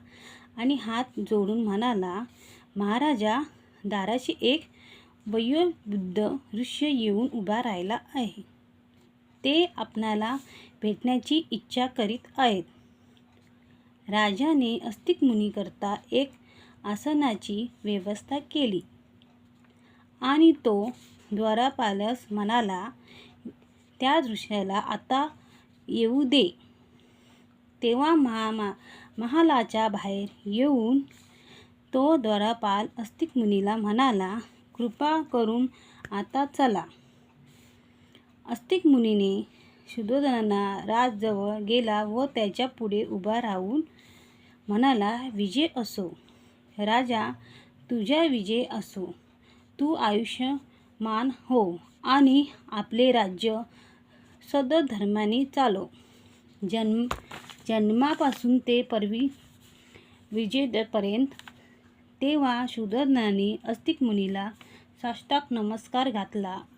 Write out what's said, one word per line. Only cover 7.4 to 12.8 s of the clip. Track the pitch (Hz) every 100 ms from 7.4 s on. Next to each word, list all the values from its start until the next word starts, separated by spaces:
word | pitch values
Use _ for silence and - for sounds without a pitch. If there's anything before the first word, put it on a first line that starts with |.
| 190 214
राहिला | 247 180 185 233 - 277
आहे. | 220 202 - _ _ _ _ _ _ _ _ _
ते | 269 311 349 -
आपणाला | 220 220 220 214 220 269 - - - -
भेटण्याची | 214 196 247 254 - 302 330
इच्छा | 226 - 247 254
करीत | 254 208 240 - -
आहेत." | 254 190 - -